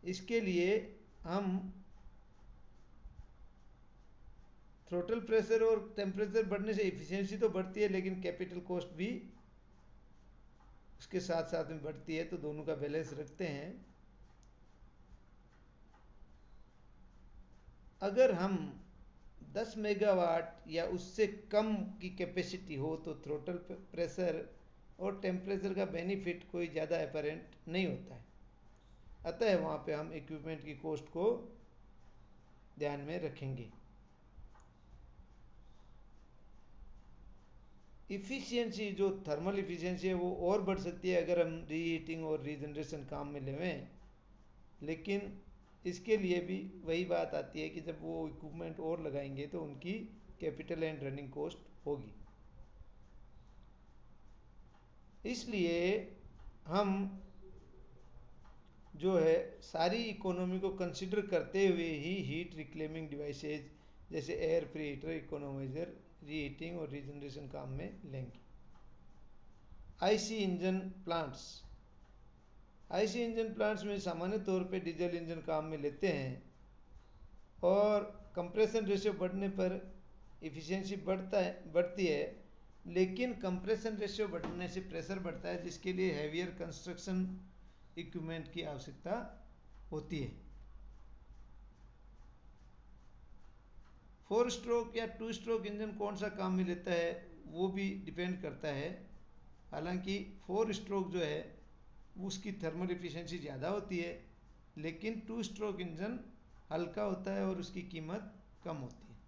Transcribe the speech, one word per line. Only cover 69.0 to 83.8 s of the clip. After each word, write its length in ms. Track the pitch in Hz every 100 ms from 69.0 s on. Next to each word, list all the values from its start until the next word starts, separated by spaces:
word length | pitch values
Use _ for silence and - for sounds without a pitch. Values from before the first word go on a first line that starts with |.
| - - - - - - - - - -
आईसी 320 | 185 214 - 220
engine 440 | 196 175 185 185
plants, 840 | 185 - - 170 147 127 - - - - - - - - - - - - - - -
आईसी 320 | 180 214 214
इंजन 300 | 233 226 220
प्लांट्स 300 | 214 214 214
में 160 | 202 202
सामान्य 400 | 190 165 180 208
तौर 240 | 196 185
पे 160 | 185 190
डीजल 300 | 165 160 175
इंजन 320 | 170 165 165
काम 240 | 160 156 156
में 120 | 156
लेते 300 | 143 143 196
हैं 440 | 151 131 127 - - - - - - - - - - - -
और 400 | 175 196 208 208 196 - - -
कंप्रेशन 500 | 175 202 220 220 196
रेशियो 280 | 196 208
बढ़ने 360 | 202 185 190 196
पर 460 | 196 185 190 - - - - - -
एफिशिएंसी 520 | 160 147 156 190 190 202
बढ़ता 440 | - 190 185 208
है, 320 | 180 - -
बढ़ती 340 | 160 175 196 180
है, 400 | 147 151 - - - - - -
लेकिन 460 | 175 185 185 247
कंप्रेशन 640 | 214 185 180 190 220